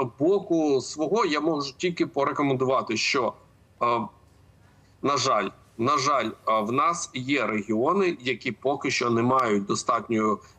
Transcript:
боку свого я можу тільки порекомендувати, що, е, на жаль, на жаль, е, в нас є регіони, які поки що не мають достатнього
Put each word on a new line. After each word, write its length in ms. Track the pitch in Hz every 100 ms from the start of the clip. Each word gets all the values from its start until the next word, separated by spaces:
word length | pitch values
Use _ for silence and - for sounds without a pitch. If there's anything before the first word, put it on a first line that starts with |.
| 123 -
боку 640 | 160 202 190 165 151 135
свого 440 | - 147 151 208
я 160 | 190 151
можу 340 | 160 147 139 -
тільки 300 | 180 170 156
порекомендувати, 920 | 139 139 143 143 127 131 127 107 107
що, 360 | - - 110 - - _ _ -
е, 180 | 120 117 107 - _ _ - _ - _ _ -
на 140 | 131 143
жаль, 320 | 131 110 98 - - -
на 200 | 123 147
жаль, 280 | 139 135 113
е, 340 | - - 110
в 120 | 104
нас 380 | 131 160 170 -
є 320 | 131 127 143 107
регіони, 680 | 107 101 110 139 196 185 -
які 320 | 127 113 -
поки 380 | 107 131 143 143
що 200 | - 123
не 120 | 113
мають 420 | 120 131 120 104
достатнього 720 | 98 110 - 117 107 110 107 98 -